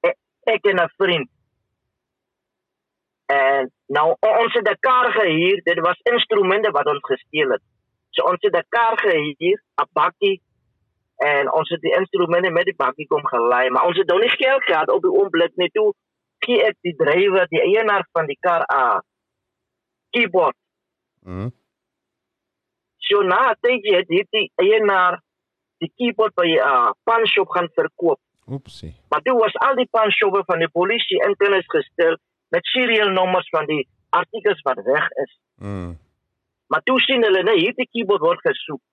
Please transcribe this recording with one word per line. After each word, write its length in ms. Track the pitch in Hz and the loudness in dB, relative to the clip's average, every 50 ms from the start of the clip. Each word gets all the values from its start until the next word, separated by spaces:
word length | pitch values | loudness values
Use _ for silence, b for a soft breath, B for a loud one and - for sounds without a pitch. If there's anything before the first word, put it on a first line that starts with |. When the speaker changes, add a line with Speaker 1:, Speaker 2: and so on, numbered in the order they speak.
Speaker 1:
Ek, 140 | - 175 - _ _ _ _ _ _ | -2 -2 -4 _ _ _ _ _ _
ek 180 | 233 226 208 - | -2 -2 0 0
en 160 | 208 196 180 | 0 2 2
'n 80 | 170 160 _ | -2 -2 _
vriend. 320 | - 196 180 175 160 131 - _ _ _ _ _ _ _ _ _ _ _ _ _ _ _ _ _ _ _ _ _ _ _ _ _ _ _ _ _ _ _ _ _ _ _ _ _ _ _ | -2 -2 0 0 -2 -4 -8 _ _ _ _ _ _ _ _ _ _ _ _ _ _ _ _ _ _ _ _ _ _ _ _ _ _ _ _ _ _ _ _ _ _ _ _ _ _ _
En 440 | - 139 139 135 135 139 139 131 123 _ _ _ | -2 0 2 2 2 2 0 -2 -4 _ _ _
nou, 300 | - 139 147 156 165 156 _ | -4 -2 0 0 0 0 _
o-, 160 | - 214 220 233 | 0 2 2 2
ons 100 | 226 226 - | 0 0 0
het 140 | 240 202 214 | 0 0 0
'n 100 | 196 _ | -2 _
kar 320 | - 262 254 254 247 240 | 0 2 2 2 2 2
gehuur, 480 | - 220 208 175 156 160 175 185 196 185 | 0 0 0 0 0 0 2 0 0 0
dit 160 | 175 170 175 175 | 0 -2 -2 0
was 180 | 160 175 180 _ | 0 -2 -2 _
instrumente 680 | _ 240 240 233 - _ 220 208 196 180 190 214 220 214 | _ -2 0 0 -2 _ 0 0 2 2 2 2 0 0
wat 160 | - - - | 0 0 -2
ons 180 | 151 143 139 - - | -2 -4 -4 -4 -6
gesteel 380 | 135 - - _ - 151 151 131 | -6 -6 -6 _ -4 -2 0 0
het. 120 | 113 101 _ _ _ _ _ _ _ _ _ _ | -2 -4 _ _ _ _ _ _ _ _ _ _
So 140 | - - - | -4 -2 0
ons 160 | - - 175 | 0 -2 0
het 160 | - 202 - | 0 0 0
'n 100 | 175 160 _ | 0 -2 _
kar 300 | - 233 233 226 220 - | -2 0 0 2 0 0
gehuur, 600 | - 208 170 156 147 151 143 _ 160 175 202 - _ _ _ - | 0 0 0 0 -2 -4 -8 _ -2 -2 -2 -2 _ _ _ -6
'n 60 | 147 _ | -6 _
bakkie, 500 | _ 156 151 180 _ _ 202 196 196 180 _ _ _ _ _ _ _ _ _ _ _ _ _ _ _ | _ 0 0 0 _ _ -2 -2 -2 -2 _ _ _ _ _ _ _ _ _ _ _ _ _ _ _
en 360 | - - 147 147 143 139 131 | -4 -2 0 0 0 0 0
ons 160 | - 156 170 - | 0 -2 -2 -2
het 120 | 170 160 | -6 -4
die 140 | - - - | -2 0 0
instrumente 540 | 175 190 - - 185 175 165 170 175 185 185 | 0 0 -2 0 -2 0 2 2 0 0 0
met 140 | 160 170 175 | 0 0 -2
die 100 | 185 190 | -2 -4
bakkie 300 | - 135 127 127 - 151 | -2 -4 -4 -4 -8 -6
kom 200 | _ 160 147 147 | _ -4 -2 -2
gelei, 440 | - 127 117 117 120 123 120 127 131 | -2 -2 0 2 2 2 2 0 0
maar 160 | 127 - - | 0 0 0
ons 100 | 180 170 | 0 0
het 100 | 185 190 | 0 0
nou 140 | - 175 185 | 2 2 2
nie 80 | 226 247 | 2 2
geld 320 | - - 262 262 269 269 - | 0 0 2 2 2 0 0
gehad 260 | - 175 156 160 - | 0 0 0 2 0
op 120 | - - | 0 0
die 80 | 175 185 | 2 2
oomblik 400 | - 180 202 196 - 165 170 165 _ | 2 2 2 2 0 -2 -2 -2 _
nie. 140 | 175 180 170 | -4 -4 -2
Toe 240 | _ 214 214 208 202 _ _ _ _ _ _ _ _ _ | _ 0 0 0 0 _ _ _ _ _ _ _ _ _
gee 240 | - - 247 - - | -4 0 2 2 2
ek 120 | 214 - _ | 0 -2 _
die 160 | - 175 160 | -8 -8 -2
drywer, 500 | 139 165 143 151 180 196 202 185 190 175 156 | 0 0 2 4 2 2 2 2 2 0 0
die 120 | 160 156 | 0 0
eienaar 460 | - 180 202 220 226 214 202 196 175 _ | 2 2 2 2 2 0 0 -2 -2 _
van 140 | _ 170 160 | _ -4 -4
die 100 | 143 139 _ | -4 -6 _
kar, 220 | - - 170 165 - | 0 0 0 0 0
'n 340 | - - 139 131 120 104 92 - _ _ _ _ _ _ _ _ _ _ _ _ _ _ _ _ _ _ _ _ _ | 0 0 0 2 0 0 -2 -4 _ _ _ _ _ _ _ _ _ _ _ _ _ _ _ _ _ _ _ _ _
keyboard. 460 | - 240 233 185 175 185 165 139 - _ _ _ _ _ _ _ _ _ _ _ _ _ | -2 -2 -2 0 2 2 2 0 -2 _ _ _ _ _ _ _ _ _ _ _ _ _
Speaker 2:
Mhm. 260 | _ 92 90 92 101 127 - _ _ _ _ _ _ _ _ _ _ _ _ _ _ _ _ _ _ _ _ _ _ _ _ _ _ _ _ _ | _ -12 -10 -8 -8 -8 -10 _ _ _ _ _ _ _ _ _ _ _ _ _ _ _ _ _ _ _ _ _ _ _ _ _ _ _ _ _
Speaker 1:
So 240 | - - 403 415 | -4 0 0 0
na 280 | 392 370 359 466 508 508 | 2 2 2 2 2 0
'n 60 | 220 _ | -2 _
tydjie 360 | - 240 254 233 196 208 190 | 0 -2 -2 0 0 0 0
het 120 | 175 190 170 | 0 0 0
hierdie 440 | 165 185 202 _ - 220 - - _ | -2 -2 -2 _ -4 -4 -4 -4 _
eienaar 640 | - 180 196 220 220 214 202 196 185 180 180 175 175 _ _ _ _ _ _ _ _ _ _ _ _ | 0 2 2 4 4 2 2 2 2 2 0 0 -4 _ _ _ _ _ _ _ _ _ _ _ _
die 140 | 165 156 _ | -12 -12 _
keyboard 380 | _ 247 240 208 - 220 - _ | _ -4 -4 0 0 -2 -2 _
by 120 | - 175 | 0 0
'n, 120 | 165 160 151 | 2 2 2
uh, 320 | - 143 - 247 240 - - _ _ | 2 2 2 2 2 2 -2 _ _
pawnshop 440 | - 226 226 226 202 - 214 185 - | 0 2 2 2 2 0 0 0 0
gaan 200 | - 180 175 165 _ | -2 -4 -4 -2 _
verkoop. 440 | - 156 160 _ - 175 165 147 _ _ _ _ _ _ | -2 -2 -2 _ -2 0 0 0 _ _ _ _ _ _
Speaker 2:
Oepsie. 480 | - 131 139 _ - - - - 78 - _ _ _ | -12 -12 -12 _ -16 -20 -16 -16 -16 -18 _ _ _
Speaker 1:
Maar 120 | 151 151 | -4 -2
toe 160 | _ 247 254 240 | _ 0 2 2
was 160 | 220 202 - - | 2 0 0 0
al 160 | - 269 269 | 0 0 2
die 120 | 247 247 - | 0 -2 0
pawnshoppe 520 | - 170 220 208 - - 214 196 185 196 185 | 0 0 2 2 2 0 0 0 0 0 0
van 120 | - 180 165 | -2 -2 -2
die 100 | 165 160 | -2 -2
polisie 540 | _ 170 180 196 226 226 - - 190 - - | _ -2 -2 0 -2 -4 -2 -2 -2 0 0
in 100 | 202 202 | 0 0
kennis 280 | _ 202 202 196 190 175 | _ 0 2 2 0 -2
gestel 500 | - - 156 135 - _ - - 165 160 - _ _ _ _ _ _ | -2 -4 -4 -4 -4 _ 0 0 0 0 -2 _ _ _ _ _ _
met 160 | - 175 - | -4 -4 -4
serial 420 | - - 254 254 240 226 214 214 196 | -2 -2 -2 0 0 0 0 0 0
nommers 380 | 190 185 185 185 185 180 170 - | 0 0 0 0 0 -2 -2 -2
van 180 | - 156 151 | -4 -4 -2
die 220 | 147 156 147 131 _ _ _ _ _ | -2 -4 -4 -4 _ _ _ _ _
artikels 520 | - 170 180 _ - 226 185 208 190 156 | -2 -2 -2 _ -10 -2 -2 -2 -2 0
wat 200 | _ 135 127 - | _ -4 -4 -2
weg 260 | 95 120 135 151 - - | -2 0 0 0 0 -4
is. 280 | - 127 139 _ _ _ _ _ _ | -4 -6 -8 _ _ _ _ _ _
Speaker 2:
Mm. 420 | _ 98 101 101 95 90 87 85 78 _ _ _ _ _ _ _ _ _ _ _ _ _ | _ -12 -10 -8 -8 -10 -10 -14 -16 _ _ _ _ _ _ _ _ _ _ _ _ _
Speaker 1:
Maar 160 | _ 147 160 | _ -4 -4
toe 180 | _ 240 262 254 | _ -2 0 0
sien 220 | - - 269 247 | 0 0 0 2
hulle, 200 | 226 208 190 185 | 2 2 2 2
nee, 160 | 180 202 226 170 | 2 2 2 2
hierdie 300 | 165 - - - 254 _ | 0 0 -2 -6 -8 _
keyboard 300 | _ 233 226 185 208 175 | _ -6 -2 0 0 2
word 200 | 151 170 175 175 | 2 0 0 0
gesoek. 400 | - 160 135 - - - 147 131 _ _ | -2 -4 -4 -4 -8 -12 -14 -14 _ _